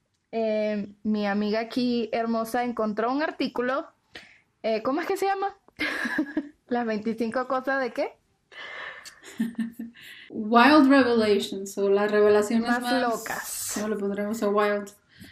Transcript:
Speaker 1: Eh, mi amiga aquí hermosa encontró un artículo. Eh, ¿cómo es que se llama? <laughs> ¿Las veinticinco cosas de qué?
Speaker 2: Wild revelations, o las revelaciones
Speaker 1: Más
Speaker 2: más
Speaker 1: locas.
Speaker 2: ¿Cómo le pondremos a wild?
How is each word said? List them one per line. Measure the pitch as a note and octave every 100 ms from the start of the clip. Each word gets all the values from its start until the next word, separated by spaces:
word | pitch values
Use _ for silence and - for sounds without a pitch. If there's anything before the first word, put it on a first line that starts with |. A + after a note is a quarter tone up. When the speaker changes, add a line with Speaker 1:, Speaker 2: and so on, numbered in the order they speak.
| _ _ -
Speaker 1:
Eh, | A3+ A3 G#3+ G#3+ G#3 G3+ -
mi | G#3+ G#3+ G3+
amiga | G3+ G#3 A3
aquí | A#3 B3+ B3 A#3+ A3+
hermosa | A#3 A3+ A3+ A3+ B3
encontró | B3 A#3 A3 G#3+ A#3
un | C#4
artículo. | E4 D#4+ C4+ - B3 C#4 - _ _ - - _ _ _
Eh, | G#3+ A3
¿cómo | B3+ D4+
es | E4
que | G4
se | G4
llama? | G4 G4 - _ -
<laughs> | D4 - - - C#4+ D#4 D4 _ -
¿Las | A#3+ A3+
veinticinco | G#3+ A3 A3+ A3+ C4 B3+
cosas | C4 C4+ C4+
de | B3
qué? | B3+ G4 - _ _ _ - - - - - - - - - A3+ - A#3 - A#3 - - - -
Speaker 2:
Wild | A3+ G#3+ A#3 C4 D#4 C4
revelations, | C#4 A#3+ A#3 G#3+ G3+ - G3 G3 -
o | G3
las | G3+ G#3+
revelaciones | G#3 G#3 G#3 G#3+ A#3 A#3
Speaker 1:
Más | A#3+
Speaker 2:
más | B3 B3+
Speaker 1:
locas. | B3 A3 - - - - - G#3
Speaker 2:
¿Cómo | G#3+
le | G3+
pondremos | G3+ G3+ G#3 A3+
a | G3+
wild? | G#3 G#3 G#3 G3+ - _ - -